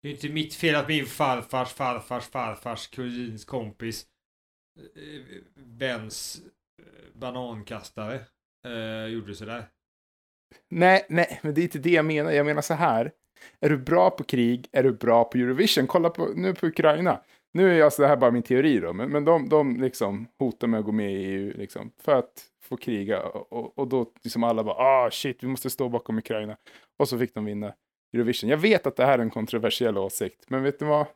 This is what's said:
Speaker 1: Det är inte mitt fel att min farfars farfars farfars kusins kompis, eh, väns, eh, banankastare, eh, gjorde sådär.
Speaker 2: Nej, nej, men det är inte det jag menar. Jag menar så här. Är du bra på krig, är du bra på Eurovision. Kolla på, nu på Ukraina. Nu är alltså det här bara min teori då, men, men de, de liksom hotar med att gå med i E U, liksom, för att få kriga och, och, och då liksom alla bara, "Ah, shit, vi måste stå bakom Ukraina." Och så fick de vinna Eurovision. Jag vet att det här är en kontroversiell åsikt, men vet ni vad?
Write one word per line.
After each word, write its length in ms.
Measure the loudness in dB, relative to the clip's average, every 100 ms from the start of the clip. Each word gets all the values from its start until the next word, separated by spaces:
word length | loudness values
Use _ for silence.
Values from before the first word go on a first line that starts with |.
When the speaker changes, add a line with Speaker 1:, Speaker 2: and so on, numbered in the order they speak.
Speaker 1:
Det 60 | -12
är 40 |
inte 160 | -10 -6
mitt 260 | -4 -6
fel 200 | -2 0
att 140 | 2 0
min 180 | -2 -4
farfars 640 | -2 0 0 -4 -4 -6
farfars 520 | -4 -6 -6 -6 -10 -8
farfars 600 | -8 -8 -8 -10 -12 -12
kusins 560 | -12 -10 -8 -10 -12
kompis, 640 | -10 -10 -10 -10 -10 -10 -16 _ _ _ _ _ _ _ -20 -20
eh, 260 | -20 -20 -20 -20 _ _
väns, 880 | -20 -8 -6 -6 -10 -12 -12 -14 -20 _ _ _
eh, 60 | -20 -20 -20 -12
banankastare, 1000 | -10 -8 -10 -10 -12 -14 -14 -12 -10 -10 -12 _ _ _ -12
eh, 400 | -10 -8 -8 -8
gjorde 280 | -10 -10
sådär. 340 | -14 -12 -12 -14 _ _ _ _ _ _ _ _ _ _
Speaker 2:
Nej, 380 | 4 6 6 4
nej, 320 | 0 0 -2
men 120 | -4
det 60 | 0
är 20 |
inte 160 | -2 -2
det 120 | 2
jag 140 | 2
menar. 260 | 2 0 2
Jag 160 | 2 2
menar 160 | 0
så 120 | -2
här. 380 | 0 2 2 0 _ _ _ -20 _
Är 100 | 0
du 60 | 0
bra 340 | 2 6 6
på 140 | 4
krig, 440 | -4 0 2 0 -2
är 100 | 2
du 100 | 2
bra 320 | 2 4 6
på 140 | 6 2
Eurovision. 480 | 0 2 2 2 2
Kolla 240 | 2 2
på, 160 | 0 -4 -2
nu 180 | -2
på 120 | 0 -2
Ukraina. 540 | 2 2 4 0 -2 _ _ _
Nu 260 | 2 4 8
är 60 |
alltså 180 | 6 6
det 60 | 4
här 80 | 6
bara 140 | 4
min 120 | 2
teori 360 | 2 2 4 2
då, 120 | 0
men, 180 | -6 -4
men 140 | 0
de, 240 | 2 2 4
de 320 | 2 2 0
liksom 460 | -4 -2 -4 -4 -10 _
hotar 280 | -4 -2 -2
med 140 | 0
att 60 | 0
gå 60 |
med 200 | -2 -2
i 120 | -4
E 80 | -4
U, 200 | -4 -6 -8
liksom, 340 | -12 -12 -14 _
för 160 | 0
att 300 | 0 0 -12 -20 _
få 140 | -12 -10
kriga 460 | -4 -4 -2 -4
och, 300 | -4 -10 -12
och, 260 | -10 -10 -6
och 100 | -2
då 240 | -2 -2 _
liksom 220 | -8 -2
alla 200 | 0 0
bara, 120 | -2 2
"Ah, 340 | 4 4 2
shit, 320 | -2 -6 -6
vi 40 | -6
måste 240 | -6 -8
stå 180 | -4 -2
bakom 300 | -4 -2 -6
Ukraina." 380 | -4 -6 -6 -12 -20 -20 _ _
Och 100 | -2
så 100 | 0
fick 160 | -4
de 100 | -4
vinna 300 | -8 -6 -10 -12 _ _ _
Eurovision. 360 | -2 0 0 0
Jag 60 | 2
vet 280 | 4 2 0
att 100 | 2
det 80 | 4
här 120 | 4
är 40 |
en 80 | 2
kontroversiell 680 | -4 -4 -2 -2 0 0 0
åsikt, 520 | -4 -4 -8 _ _
men 120 | -2
vet 180 | -2 -2
ni 60 | 0
vad? 200 | 0 0